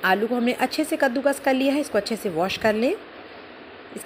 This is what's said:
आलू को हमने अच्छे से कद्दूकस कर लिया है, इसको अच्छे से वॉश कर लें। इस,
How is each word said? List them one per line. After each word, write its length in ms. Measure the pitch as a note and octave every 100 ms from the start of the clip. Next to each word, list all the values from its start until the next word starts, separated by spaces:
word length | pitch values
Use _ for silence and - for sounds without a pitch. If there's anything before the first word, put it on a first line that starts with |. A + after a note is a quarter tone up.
आलू 220 | F#3+ G3 A3+
को 80 |
हमने 180 | B3 A#3+
अच्छे 300 | - C4 -
से 120 | D4+ D#4
कद्दूकस 440 | C#4+ A#3+ C#4 C#4
कर 140 | -
लिया 180 | C4 C4+
है, 60 | C#4
इसको 180 | C#4+ G#3
अच्छे 180 | G3+ A3
से 120 | G#3
वॉश 300 | D#3+ F#3 -
कर 160 | A3
लें। 160 | G#3+ B3+
इस, 1120 | G#4 - - - - - - - - - -